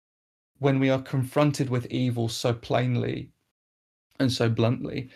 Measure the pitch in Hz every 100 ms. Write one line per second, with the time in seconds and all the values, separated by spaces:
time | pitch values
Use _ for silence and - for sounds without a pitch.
0 | _ _ _ _ _ _ 135 135 135 131
1 | 131 139 127 147 147 143 131 123 120 127
2 | 127 117 117 - 127 117 - 123 127 120
3 | 117 - - _ _ _ _ _ _ _
4 | _ - 135 - 117 117 117 131 - 131
5 | 127